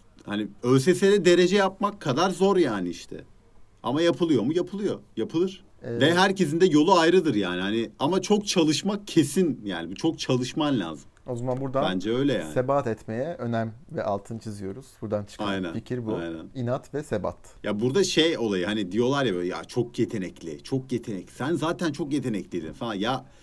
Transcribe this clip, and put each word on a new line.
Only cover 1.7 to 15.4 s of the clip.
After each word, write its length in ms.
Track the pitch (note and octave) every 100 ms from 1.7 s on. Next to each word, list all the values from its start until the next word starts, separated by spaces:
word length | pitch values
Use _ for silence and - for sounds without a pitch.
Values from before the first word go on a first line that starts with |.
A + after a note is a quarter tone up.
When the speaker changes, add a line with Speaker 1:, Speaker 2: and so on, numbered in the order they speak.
| - G3+ G#3
Speaker 1:
kadar 300 | D3 C3 F#3+
zor 260 | F3 F#3+ F#3
yani 320 | C#3+ G2+ F2+
işte. 360 | D#2+ - F2 - - _ - - _
Ama 200 | A2+ C#3+
yapılıyor 400 | E3+ E3+ E3+ B2+
mu? 100 | A#2
Yapılıyor. 460 | E3+ F3 G3 F#3+ G2+ - -
Yapılır. 480 | G#2+ D#3+ F#3 - - -
Speaker 2:
Ee, 180 | B2 A#2
Speaker 1:
Ve 140 | D3
herkesin 460 | F3 G3 F#3+ D#3+ E3
de 60 | F3+
yolu 320 | D3 D#3+ F3+
ayrıdır 360 | E3 F#3 D#3
yani. 260 | G#2 F#2 F2+
Hani 300 | G2 A2 A2 -
ama 240 | C#3 F#3+
çok 240 | - G#3 -
çalışmak 600 | F3 D#3 C#3+ G3 G#3 -
kesin 520 | E3 C#3 F#3 E3+ A#2
yani. 260 | G#2 E2+ E2+
Bu 40 |
çok 240 | G2 D#3+ -
çalışman 600 | - B2+ B2+ D#3+ D3 B2+
lazım. 240 | E2 D#2 - _ -
Speaker 2:
O 100 | A#2+
zaman 240 | B2+ B2+
buradan 240 | C3+ C3 D#3
Speaker 1:
Bence 220 | F3+ G#2
öyle 180 | A#2+ C#3+
yani. 200 | A2 D#2+
Speaker 2:
sebat 340 | B2 C3 C#3 A#2
etmeye 480 | A2 - A2+ D3
önem 400 | E3+ A#2+ A#2 A2+ A2+ -
ve 120 | D#3
altını 360 | G2 G2 - A2+
çiziyoruz. 460 | A2 G2+ F#2+ A#2+ C#3+ -
Buradan 220 | A2 G#2
çıkan 220 | G2+ -